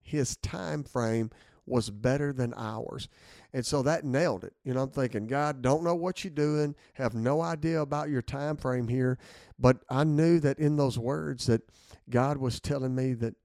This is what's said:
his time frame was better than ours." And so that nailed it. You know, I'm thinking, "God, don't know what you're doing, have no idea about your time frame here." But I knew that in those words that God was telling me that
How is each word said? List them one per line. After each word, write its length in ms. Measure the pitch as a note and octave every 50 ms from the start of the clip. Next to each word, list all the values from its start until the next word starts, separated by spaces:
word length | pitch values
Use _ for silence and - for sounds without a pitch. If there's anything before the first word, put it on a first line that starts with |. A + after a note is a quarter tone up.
his 360 | _ - - D3+ C3 - -
time 480 | - - - - F#3 - E3 D#3 D3+ C#3
frame 460 | - - B2+ A#2 A2+ A2+ A2+ A2+ A2 - - - _ _ _ _
was 240 | - B2 B2 A2 -
better 420 | G#2 G#2 A2 B2+ C3 C#3+ D3 C#3+ C#3
than 220 | B2+ B2 A#2+ A#2
ours." 520 | - A#2 G#2+ A2 A2 - - - - - - _ _ - - - - - _ -
And 140 | C3+ A#2
so 160 | - D3+ C#3+ B2+
that 220 | C#3 D#3+ E3 D#3
nailed 400 | C#3+ B2 C#3 E3+ E3+ A#2 F2+ F2+
it. 100 | F#2 _ _ _
You 100 | C3+ B2+
know, 100 | C3 C3
I'm 80 | C3+
thinking, 360 | - C#3 C3 A#2+ G#2+ G#2+ G#2
"God, 340 | A2 C3 C#3+ D3 D3+ D3 C3
don't 220 | A#2+ B2+ C#3 D#3 E3+
know 140 | E3+ F3
what 260 | E3+ E3+ F#3 F#3 - -
you're 80 | F#3+
doing, 460 | D3+ D3 D3 D3+ D3+ D3+ D3+ D3 D3 - _ _ _
have 200 | - C3+ A#2 A2+
no 280 | A2+ A2+ B2 C#3+ D#3 E3
idea 380 | E3+ E3 D#3 D3+ E3 E3 D#3+
about 280 | D3+ C#3 D3 D3 D3 D3
your 140 | D3 B2+ A#2
time 340 | - - C#3 C#3+ D3+ D#3
frame 300 | D3 - B2+ B2+ B2+ A#2+
here." 320 | A2+ A#2+ C3 B2+ B2+ B2+ - - - - - - - - -
But 200 | - B2 B2+ - - _
I 140 | C3 C3 D3
knew 340 | D#3 D3+ D3 D#3+ E3 E3+ E3+
that 200 | D3 C#3+ C3+ -
in 160 | D3+ D3 D3+
those 220 | D3 C#3+ C3+ A2 A#2
words 480 | A2+ B2 C#3+ D#3 D#3+ D3+ C#3 A#2+ -
that 160 | - A#2 A#2 - _ _ _ _ _ - - _ -
God 300 | B2 A#2+ B2+ C#3 D3 C#3+
was 220 | C3 B2 A#2 -
telling 340 | - - D3 C#3+ C3 C3 C3
me 200 | B2+ C3 C3 B2+
that 200 | A2+ A#2 A2+ F#2 _ _